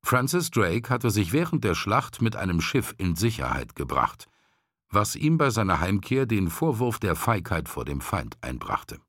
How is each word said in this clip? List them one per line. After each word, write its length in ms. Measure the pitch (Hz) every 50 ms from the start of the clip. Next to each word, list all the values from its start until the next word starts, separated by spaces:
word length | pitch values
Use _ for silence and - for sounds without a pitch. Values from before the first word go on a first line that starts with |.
| -
Francis 480 | - - 127 127 131 - 175 165 170
Drake 400 | - 117 104 87 85 113 117 -
hatte 200 | 127 123 - 120
sich 220 | 98 107 101 82 98
während 320 | 151 175 170 - 147 113
der 100 | 107 85
Schlacht 460 | - - 101 104 131 - - - -
mit 160 | 117 113 110
einem 240 | - - 95 87 82
Schiff 340 | 80 - - 135 110 - - _
in 180 | 101 92 82
Sicherheit 580 | 82 104 117 113 113 67 64 64 65 62 - -
gebracht, 540 | - 69 67 - 67 60 - - - - _ _ _ _ _ _ _ _ _ _ _ _ _
was 260 | - 104 104 - -
ihm 220 | - 156 151 165 160
bei 120 | 147 139
seiner 300 | 107 113 107 95 90 78
Heimkehr 460 | 82 90 101 101 - - 123 131 135
den 240 | 117 113 101 95 85
Vorwurf 480 | 80 - 160 165 135 110 123 123 113 -
der 180 | - 95 82
Feigheit 520 | - - - 117 98 82 - 90 82 69 -
vor 160 | - - -
dem 160 | - 71 69
Feind 360 | - - - 92 65 - - _ -
einbrachte. 580 | 62 64 62 - - - - - - - - _